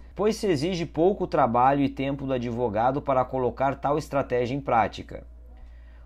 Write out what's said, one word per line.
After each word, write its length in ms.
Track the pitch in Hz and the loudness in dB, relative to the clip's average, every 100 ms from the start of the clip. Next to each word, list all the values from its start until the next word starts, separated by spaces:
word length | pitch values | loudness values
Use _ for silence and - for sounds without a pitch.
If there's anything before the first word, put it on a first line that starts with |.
| - | -16
pois 220 | - 214 220 | -2 0 0
se 100 | 202 | 0
exige 400 | 143 165 175 165 | 0 0 -2 -4
pouco 400 | 151 180 208 - | 2 2 2 -2
trabalho 540 | 156 127 117 131 143 | 2 2 4 4 4
e 80 | 135 | 0
tempo 360 | - 135 139 | 0 -4 -4
do 100 | 135 | -2
advogado 680 | 127 120 117 123 104 123 139 | -2 -2 -2 0 2 2 0
para 220 | - 131 | 0 0
colocar 500 | 127 131 123 120 139 127 | 0 0 -2 0 -2 0
tal 180 | 139 151 | -2 -2
estratégia 560 | 151 139 135 123 120 | -2 -4 0 0 0
em 60 | 139 | -2
prática. 680 | 139 117 98 - - - - - - - - - - - | 0 2 2 -2 -14 -14 -16 -20 -20 -20 -20 -20 -20 -20